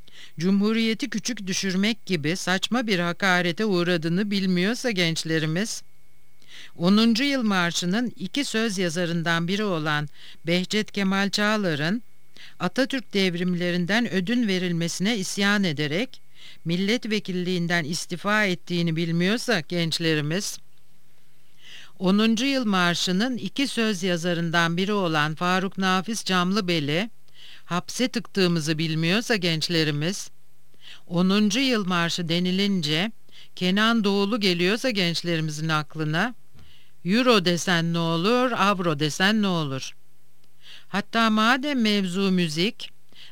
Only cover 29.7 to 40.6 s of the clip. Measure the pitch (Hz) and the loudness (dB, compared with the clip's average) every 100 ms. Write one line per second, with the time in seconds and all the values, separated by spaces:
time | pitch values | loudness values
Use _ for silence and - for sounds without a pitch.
29.7 | 165 156 147 160 202 - - - - - | 2 2 2 -2 -4 -8 -12 -14 -14 -14
30.7 | - - - - 175 185 202 208 226 262 | -12 -12 -12 -4 2 4 4 4 4 2
31.7 | 226 185 180 170 - 165 170 180 185 202 | 2 2 0 0 0 0 0 2 2 2
32.7 | 190 147 156 220 - - - - - 180 | 2 2 0 0 -4 -12 -14 -14 -2 2
33.7 | 196 220 233 202 202 202 233 196 175 180 | 4 4 4 4 2 2 2 2 2 2
34.7 | 226 262 202 170 160 170 165 156 151 160 | 2 0 0 0 0 -2 0 -2 -2 0
35.7 | 156 147 156 151 160 233 - - - - | 0 -2 -4 -2 0 -2 -4 -14 -14 -14
36.7 | - - - 170 220 254 220 170 175 - | -14 -14 -8 0 2 6 4 4 0 2
37.7 | 170 165 170 165 165 190 247 254 160 196 | 2 2 0 0 2 2 2 2 2 2
38.7 | 190 175 147 151 - 190 220 196 170 147 | 4 2 2 0 2 2 4 2 0 -2
39.7 | 131 - - - - - - - - | -4 -8 -12 -14 -14 -14 -14 -14 -14